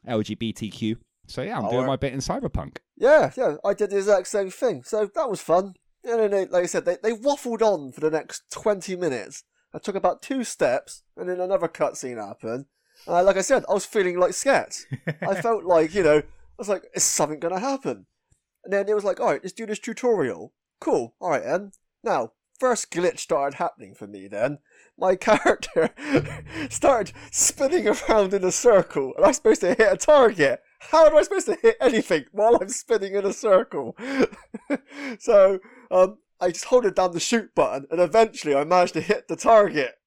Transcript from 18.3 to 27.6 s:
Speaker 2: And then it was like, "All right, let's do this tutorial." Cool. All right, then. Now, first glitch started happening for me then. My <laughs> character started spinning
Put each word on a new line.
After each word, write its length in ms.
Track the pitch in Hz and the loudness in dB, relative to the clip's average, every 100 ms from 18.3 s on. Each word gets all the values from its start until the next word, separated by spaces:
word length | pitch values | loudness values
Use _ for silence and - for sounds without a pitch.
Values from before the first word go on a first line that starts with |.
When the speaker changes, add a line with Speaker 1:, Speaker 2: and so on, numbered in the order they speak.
| _ _ _ 185 | _ _ _ -4
Speaker 2:
And 80 | |
then 160 | 196 202 | -4 -2
it 40 | 214 | -2
was 100 | 196 | -2
like, 140 | 175 | -2
"All 60 | 226 | -2
right, 120 | 143 | -2
let's 120 | 185 | -6
do 120 | - 220 | -12 -10
this 140 | 208 | -10
tutorial." 720 | - 226 247 208 131 82 101 _ _ _ | -10 -4 0 0 -2 -4 -14 _ _ _
Cool. 340 | - 196 117 _ | -2 -2 -2 _
All 80 | 185 | -4
right, 140 | 135 | -4
then. 280 | 92 170 202 _ _ _ | -2 -4 -6 _ _ _
Now, 300 | 226 160 117 _ _ _ | -4 -4 -4 _ _ _
first 320 | 254 233 - | -2 -2 -4
glitch 280 | 165 180 - | -2 -2 -2
started 380 | - 156 139 139 | -4 -2 -2 -4
happening 380 | 170 _ 104 - | -8 _ -20 -20
for 120 | 101 | -18
me 200 | 101 95 | -16 -12
then. 300 | 101 127 147 _ _ _ _ | -4 -4 -4 _ _ _ _
My 160 | 185 190 | -2 0
<laughs> 0 | |
character 760 | - 214 - - - - 160 - 294 277 - - - - 285 | 2 2 2 -2 -2 -2 -2 -4 -2 -2 -2 -12 -14 -10 -10
started 440 | - 294 247 196 - - | 0 2 2 -2 -10 -10
spinning 560 | - - - | -2 -2 0